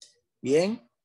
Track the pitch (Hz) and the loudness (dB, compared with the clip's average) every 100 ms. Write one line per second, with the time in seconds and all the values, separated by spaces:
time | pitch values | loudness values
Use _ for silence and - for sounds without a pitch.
0 | - _ _ _ 123 147 190 233 - _ | -20 _ _ _ 0 2 0 -4 -12 _